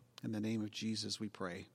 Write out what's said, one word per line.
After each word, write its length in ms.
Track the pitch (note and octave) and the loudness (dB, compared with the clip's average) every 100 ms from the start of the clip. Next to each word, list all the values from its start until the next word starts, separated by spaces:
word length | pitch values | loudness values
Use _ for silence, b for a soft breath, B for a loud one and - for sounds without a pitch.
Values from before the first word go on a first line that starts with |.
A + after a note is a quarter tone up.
| - - | -16 -6
In 80 | A#2+ | -2
the 80 | G#2+ | 2
name 240 | A2 A2+ | 4 4
of 80 | G#2+ | 0
Jesus, 480 | - A2 G#2+ G#2 - | 0 0 0 0 -2
we 100 | G#2+ | -4
pray. 380 | - F#2 F2 - | -2 -4 -4 -10